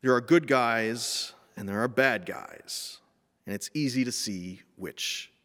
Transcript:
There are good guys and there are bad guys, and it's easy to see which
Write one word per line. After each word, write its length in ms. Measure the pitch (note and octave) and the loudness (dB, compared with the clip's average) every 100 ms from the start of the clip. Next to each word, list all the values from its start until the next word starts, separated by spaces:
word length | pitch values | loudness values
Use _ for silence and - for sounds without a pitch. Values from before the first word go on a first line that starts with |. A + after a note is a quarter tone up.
There 120 | C3 | 6
are 80 | B2+ | 4
good 260 | A#2+ E3+ D#3 | 6 4 6
guys 840 | C3 A#2+ A2+ A2 A#2 A2+ - - - _ - | 4 4 2 0 -2 -4 -4 -6 -10 _ -12
and 120 | G2+ | -6
there 120 | G2+ | -2
are 80 | A#2+ | 0
bad 380 | A#2 C3+ A2 F2 | 4 2 2 -4
guys, 760 | - - G1+ - - - - _ _ _ _ - | -10 -10 -16 -12 -10 -10 -14 _ _ _ _ -8
and 100 | G2+ | -8
it's 140 | - | -6
easy 300 | D3+ C#3+ B2 | -2 -2 0
to 80 | B2 | 0
see 500 | A#2 - G2 F2+ F2+ _ _ | -2 -4 -6 -8 -12 _ _
which 560 | F#2 - - - - _ | -10 -6 -6 -6 -10 _